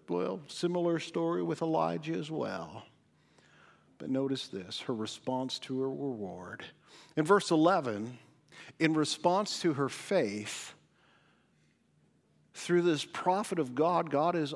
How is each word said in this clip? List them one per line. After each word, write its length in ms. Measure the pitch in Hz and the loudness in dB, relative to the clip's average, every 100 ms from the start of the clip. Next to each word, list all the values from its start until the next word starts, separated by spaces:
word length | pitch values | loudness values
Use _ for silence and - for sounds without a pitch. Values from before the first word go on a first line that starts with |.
| - | -4
well, 320 | 175 185 190 147 | -2 0 -4 -8
similar 520 | - 175 175 175 165 | -4 0 2 2 0
story 440 | - - 165 175 | -2 -2 0 0
with 180 | 170 151 | -2 -2
Elijah 540 | 165 160 165 170 156 165 | 0 2 2 -2 -4 -6
as 160 | 151 | -4
well. 520 | 156 117 92 82 107 - _ _ _ _ _ _ - - - _ _ | -4 -4 -6 -8 -12 -18 _ _ _ _ _ _ -20 -20 -20 _ _
But 100 | - | -4
notice 380 | 131 135 135 - | 0 0 -2 -4
this, 340 | - 90 - | -10 -8 -10
her 120 | - | -4
response 680 | 120 107 - - 127 131 - | -4 -4 -6 -4 -4 -4 -6
to 200 | - 131 | -6 -4
her 80 | 135 | -4
reward. 760 | 139 139 120 98 90 90 - - - _ - - - | -4 -6 -6 -8 -8 -12 -12 -14 -18 _ -20 -8 -2
In 100 | 156 | 6
verse 260 | 202 - | 6 6
eleven, 640 | 165 160 185 131 104 113 123 - _ _ - - - | 6 6 6 2 -4 -6 -10 -20 _ _ -20 -20 0
in 160 | 160 | 4
response 680 | 156 147 - 175 185 208 - | 4 2 2 2 2 0 0
to 120 | 175 | 0
her 140 | 135 139 | 2 -2
faith, 880 | - - 196 117 104 107 - - - _ _ _ _ _ _ _ _ _ _ _ _ _ _ _ _ _ | -4 0 2 2 -2 -6 -10 -12 -18 _ _ _ _ _ _ _ _ _ _ _ _ _ _ _ _ _
through 280 | - - 175 | -14 2 4
this 240 | 175 151 - | 4 2 -2
prophet 520 | - 180 185 220 180 | -2 0 2 0 -2
of 160 | 135 | -2
God, 360 | 123 160 175 165 | 2 4 4 2
God 260 | 143 160 175 | 2 2 2
is 180 | 147 | -2